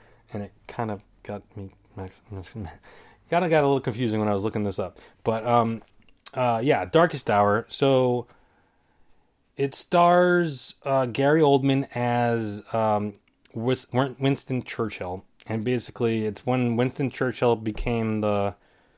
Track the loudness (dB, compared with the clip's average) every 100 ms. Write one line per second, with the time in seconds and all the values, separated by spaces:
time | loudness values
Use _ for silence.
0 | _ _ _ -12 -12 -16 -14 -8 -8 -8
1 | -12 _ -14 -12 -14 -16 -16 -18 _ -14
2 | -14 -16 _ -14 -12 -12 -12 -14 -20 -20
3 | -20 _ _ -2 2 2 4 2 -2 -2
4 | -2 0 0 0 -2 -4 -4 -4 -8 -10
5 | -20 _ -4 -2 2 2 2 -2 -12 _
6 | -20 _ -10 -2 0 0 2 0 2 2
7 | 2 0 0 4 4 2 -2 0 2 4
8 | 2 -2 -6 _ _ _ _ _ _ _
9 | _ _ _ _ _ -6 -4 -4 0 4
10 | 6 6 4 2 0 -6 -12 -10 -2 0
11 | 0 2 4 6 6 4 4 2 0 -2
12 | 0 2 2 0 -2 -6 -4 -2 0 0
13 | -2 -8 _ _ _ -6 -4 -4 -2 -2
14 | -2 0 0 0 -4 -8 -6 -6 -6 -6
15 | -10 -10 -14 _ -8 -4 -2 -4 -4 -2
16 | 0 0 -2 -4 -2 0 0 0 0 -2
17 | -6 -2 -4 0 2 2 -2 -4 -2 -2
18 | -2 0 0 0 -2 -4 _ _ _